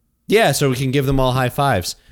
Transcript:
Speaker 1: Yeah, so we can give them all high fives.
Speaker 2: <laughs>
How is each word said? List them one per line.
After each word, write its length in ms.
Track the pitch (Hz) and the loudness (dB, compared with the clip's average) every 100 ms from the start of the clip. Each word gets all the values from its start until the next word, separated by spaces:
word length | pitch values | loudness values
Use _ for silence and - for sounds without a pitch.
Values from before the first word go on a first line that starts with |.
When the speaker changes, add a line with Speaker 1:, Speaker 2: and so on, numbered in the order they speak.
| _ _ - | _ _ 0
Speaker 1:
Yeah, 240 | 208 185 | 2 2
so 180 | 139 143 | 2 0
we 60 | 123 | 0
can 140 | 135 | -2
give 160 | 139 135 | -2 0
them 120 | 135 | 0
all 120 | 127 | 0
high 180 | 127 123 | 0 -2
fives. 460 | - 139 101 - - | -2 -2 -2 -4 -12
Speaker 2:
<laughs> 60 | _ | _